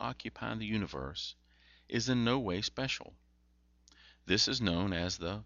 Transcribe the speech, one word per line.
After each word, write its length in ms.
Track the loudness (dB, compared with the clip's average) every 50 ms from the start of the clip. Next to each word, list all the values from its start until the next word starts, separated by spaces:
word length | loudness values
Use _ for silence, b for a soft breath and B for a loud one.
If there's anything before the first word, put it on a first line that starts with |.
occupy 520 | -4 -4 -4 -6 -8 -10 -8 -6 -6 -4
in 60 | -4 -4
the 60 | -2
universe 680 | 0 0 0 0 0 -2 -4 -6 -6 -6 -8 -8 -10 -10 _ b b b b b b b b b
is 220 | b -2 0 2 2
in 160 | 2 4 4
no 140 | 4 4 2
way 240 | 2 0 0 0
special. 520 | -2 -4 -4 -4 -4 -2 -4 -6 -8 -12 -20 -20 _ _ _ _ _ _ _ _ _ _ _ _ _ B B B B B B B _
This 240 | 2 4 4 4 2
is 140 | 2 2
known 320 | 2 4 4 4 2 2 2
as 240 | 0 0 0 -2 -2
the 260 | -2 -4 -4 -4 -8